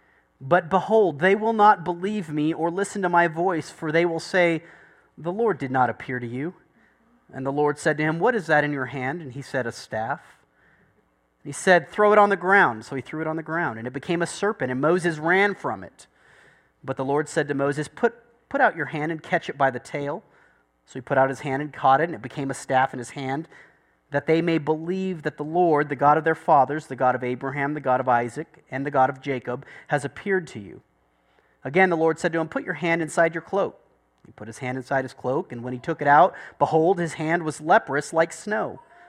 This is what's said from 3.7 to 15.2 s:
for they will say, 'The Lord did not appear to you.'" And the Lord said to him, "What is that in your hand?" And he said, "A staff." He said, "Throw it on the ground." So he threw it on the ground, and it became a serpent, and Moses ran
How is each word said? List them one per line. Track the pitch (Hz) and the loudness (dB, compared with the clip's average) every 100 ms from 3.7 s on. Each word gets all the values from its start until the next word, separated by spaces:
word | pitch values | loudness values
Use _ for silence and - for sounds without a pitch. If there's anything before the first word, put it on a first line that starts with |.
for | - 160 | -8 -2
they | 160 175 | 2 2
will | 165 | -2
say, | - 185 175 160 - - - _ _ - | -2 2 2 0 -6 -20 -20 _ _ -12
'The | 156 | -8
Lord | 196 233 156 | -2 -2 -2
did | 135 | 0
not | 131 123 | 2 2
appear | 113 - 127 | 0 -8 -8
to | 120 | -6
you.'" | 120 156 - _ _ _ _ _ _ _ | -8 -8 -10 _ _ _ _ _ _ _
And | - | -8
the | 135 | -4
Lord | 143 147 147 | 0 0 0
said | 165 147 | 0 0
to | |
him, | 156 165 | 0 0
"What | 214 233 | 0 0
is | 160 | 2
that | 151 | 2
in | 147 | 2
your | 143 127 | -2 -6
hand?" | 135 131 175 | -6 -6 -6
And | 147 | -10
he | 127 | -14
said, | 131 135 117 | -6 -4 -4
"A | |
staff." | - - 110 113 151 - _ _ _ _ _ _ _ _ _ _ _ | -8 -8 -6 -4 -6 -12 _ _ _ _ _ _ _ _ _ _ _
He | 143 | -14
said, | 139 - 175 - | -2 4 4 4
"Throw | - 208 | 2 4
it | 208 | 6
on | 208 | 4
the | 190 | 2
ground." | 180 196 160 110 - | 2 4 4 0 -8
So | 139 | -10
he | |
threw | - 156 | -8 -6
it | 160 | -6
on | 160 | -6
the | |
ground, | 156 160 160 113 | -6 -4 -4 -6
and | 120 | -8
it | |
became | 135 - 170 | -8 -4 -2
a | 165 | -2
serpent, | - 202 220 127 | -2 -4 -2 -4
and | 127 | 0
Moses | 147 180 170 | 2 2 0
ran | 156 | -2